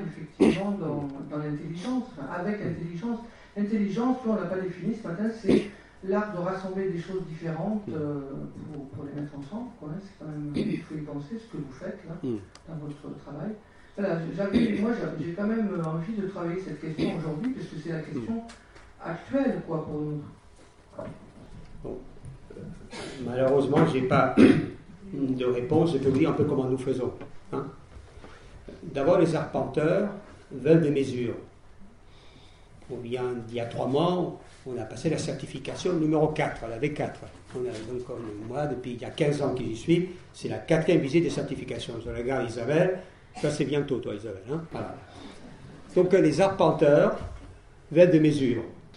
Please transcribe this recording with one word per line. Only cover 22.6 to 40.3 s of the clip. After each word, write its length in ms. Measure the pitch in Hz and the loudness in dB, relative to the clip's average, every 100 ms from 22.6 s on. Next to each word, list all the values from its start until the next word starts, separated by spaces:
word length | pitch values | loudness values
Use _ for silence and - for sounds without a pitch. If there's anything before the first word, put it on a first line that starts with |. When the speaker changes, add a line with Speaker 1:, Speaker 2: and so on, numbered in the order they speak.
| - - - - - 135 120 | -14 -14 -14 -12 -12 -8 -4
Speaker 2:
Malheureusement, 580 | 127 131 139 135 147 165 | 2 4 4 4 6 4
j'ai 100 | 131 | 4
pas 320 | 127 139 - - 262 - - - | 4 4 6 10 10 10 2 -6
<clears throat> 360 | - - - | -16 -18 -10
de 320 | 139 131 127 123 | -4 -2 0 2
réponse. 480 | 120 123 156 165 | 0 2 4 4
Je 40 | 135 | 2
peux 120 | 135 | 2
vous 100 | 131 | 4
dire 100 | 156 | 4
un 40 | |
peu 100 | 143 | 4
comment 220 | 147 135 127 | 2 2 0
nous 120 | 131 | 0
faisons, 340 | 135 131 120 - - - - | 0 -2 -2 -6 -12 -14 -8
hein. 120 | 131 139 - - - - - - - - - - - | -8 -8 -10 -18 -20 -20 -18 -18 -18 -20 -18 -18 -16
D'abord, 360 | - 135 139 180 | -8 0 4 6
les 160 | 165 147 | 6 2
arpenteurs 760 | - 139 127 - 156 190 208 - - - - | 0 -2 0 2 2 2 0 -4 -14 -20 -14
veulent 300 | 127 139 165 | -2 6 6
des 100 | 151 | 6
mesures. 440 | 135 123 123 117 95 - - - - - - - - - - - - - - - | 2 0 0 -4 -4 -10 -20 -20 -20 -20 -20 -20 -20 -20 -20 -20 -20 -20 -20 -12
Ou 60 | 120 | -10
bien, 260 | 117 123 123 120 113 | -6 -4 -2 -4 -6
il 60 | 117 | -4
y 40 | |
a 60 | 117 | -4
trois 220 | 127 127 | -2 2
mois, 520 | 139 175 180 - - - - 131 | 4 4 2 -2 -6 -14 -16 -8
on 120 | 120 | -8
a 60 | |
passé 260 | 107 110 165 | -8 -4 -2
la 80 | 131 | 0
certification 760 | - 131 156 135 - 127 190 | -2 -6 -8 -10 -8 -4 0
numéro 340 | 170 156 156 151 | 2 4 4 4
quatre, 360 | 156 131 - 117 | 2 -2 -2 -8
la 80 | 113 | -2
V 160 | 147 | -2
quatre. 260 | 151 120 - 107 - - 131 | -2 -4 -6 -14 -16 -12 -6
On 40 | |
a, 100 | 123 110 110 | -6 -6 -8
donc, 140 | 123 123 | -8 -8
comme 180 | 117 110 104 113 | -8 -8 -10 -6
moi, 180 | 131 147 | -4 -2
depuis 240 | 127 131 | -4 -6
il 80 | 120 | -8
y 40 | 117 | -6
a 40 | |
quinze 320 | - 147 143 | 0 2 2
ans 120 | 135 | 0
que 80 | 123 | -2
j'y 120 | 110 - | -4 -2
suis, 340 | - 175 180 - - | 2 4 2 -4 -16